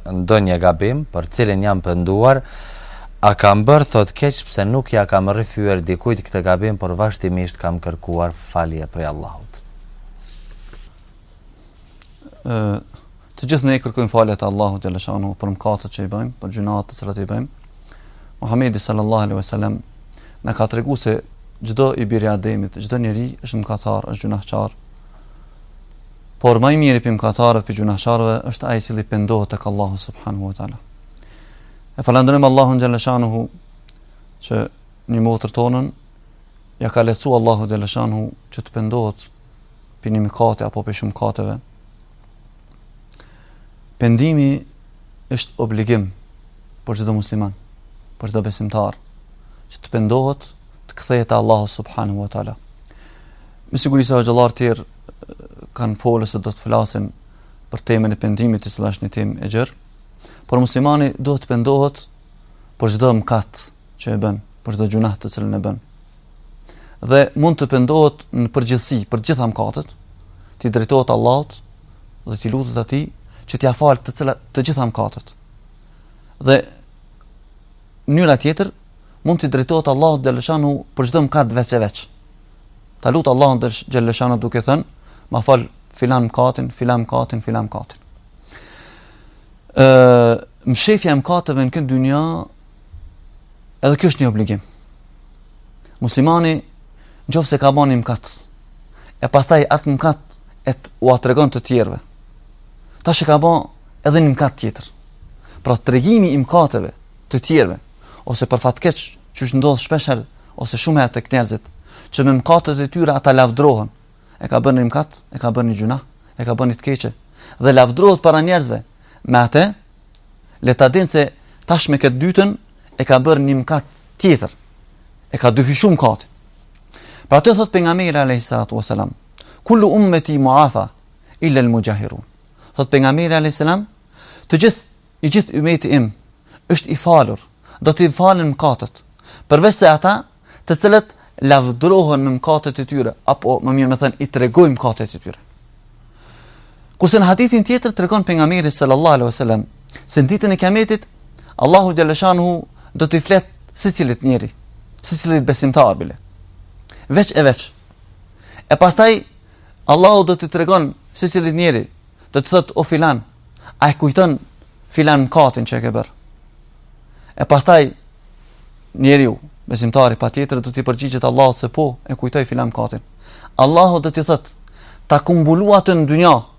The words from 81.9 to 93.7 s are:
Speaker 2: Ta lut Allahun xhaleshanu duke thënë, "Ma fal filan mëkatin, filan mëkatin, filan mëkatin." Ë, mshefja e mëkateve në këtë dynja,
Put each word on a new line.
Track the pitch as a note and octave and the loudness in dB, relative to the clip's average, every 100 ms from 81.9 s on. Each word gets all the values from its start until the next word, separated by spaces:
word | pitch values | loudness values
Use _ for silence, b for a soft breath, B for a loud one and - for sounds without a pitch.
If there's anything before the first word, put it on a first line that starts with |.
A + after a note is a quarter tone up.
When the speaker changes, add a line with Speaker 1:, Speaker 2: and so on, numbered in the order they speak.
| - - - - - _ _ _ - - - | -6 -16 -20 -20 -20 _ _ _ -20 -20 -8
Speaker 2:
Ta | B2+ | -2
lut | D3+ D3 | -2 0
Allahun | B2+ C#3 B2 | 2 2 2
xhaleshanu | B2 A2+ - B2+ A#2 A2 B2 A#2 | -2 -6 -6 -2 -2 -2 -2 -2
duke | A2+ A#2+ | -4 -4
thënë, | A2 D3 - b b b b | -2 -4 -4 b b b b
"Ma | A#2+ | -4
fal | A2 B2+ - - - | 2 2 0 -14 -20
filan | - B2 C3 A2+ | -4 0 0 0
mëkatin, | - B2+ B2+ B2+ | 0 -2 -2 -8
filan | - B2 B2 A2+ | -6 -2 -2 -2
mëkatin, | B2+ A#2+ A#2 | -4 -4 -6
filan | A2+ A2+ G#2+ | -6 -6 -6
mëkatin." | - - - _ - _ _ b b b b b b b b b b b b - - | -10 -14 -20 _ -20 _ _ b b b b b b b b b b b b -6 4
Ë, | C3+ C3 B2+ B2 A#2 A#2 - _ - | 6 8 8 6 4 0 -4 _ -4
mshefja | A#2+ - G#3+ F3 | 0 2 2 2
e | C#3 | 0
mëkateve | C3+ F3 E3 C3+ B2+ | 0 -2 -2 -2 -2
në | |
këtë | E3 C3+ | -4 -2
dynja, | C3 C3 C#3+ D#3+ E3 - - - - - - - - - - - - - | -2 0 0 -2 -6 -10 -18 -20 -20 -20 -20 -20 -20 -20 -20 -20 -20 -20